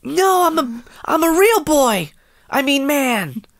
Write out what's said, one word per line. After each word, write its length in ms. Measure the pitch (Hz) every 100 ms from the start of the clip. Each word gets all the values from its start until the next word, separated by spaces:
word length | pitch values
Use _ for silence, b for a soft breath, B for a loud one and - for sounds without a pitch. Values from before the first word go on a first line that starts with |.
No, 440 | 247 302 381 370 349
I'm 120 | 320
a, 240 | 269 233 - B
I'm 180 | - 311
a 160 | 330 320
real 240 | 403 453
boy. 480 | 302 302 262 208 160 _ b b b
I 120 | -
mean, 240 | 269 277
man. 600 | 277 285 262 233 170 131 -